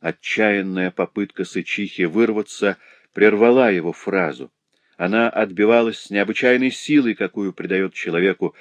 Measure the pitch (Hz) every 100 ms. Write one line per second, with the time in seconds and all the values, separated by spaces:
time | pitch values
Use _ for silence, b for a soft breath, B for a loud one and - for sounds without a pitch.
0 | 85 80 - - 110 101 95 92 92 -
1 | 90 - 101 - 90 - 85 - 101 -
2 | 90 82 113 107 104 - 104 95 b b
3 | b - 101 104 113 123 127 95 82 82
4 | - 98 87 67 67 _ _ _ _ _
5 | 87 107 117 - 107 90 104 117 117 107
6 | - 101 101 113 127 123 131 123 - 151
7 | 127 107 95 - 101 87 90 92 95 -
8 | - 85 92 92 90 -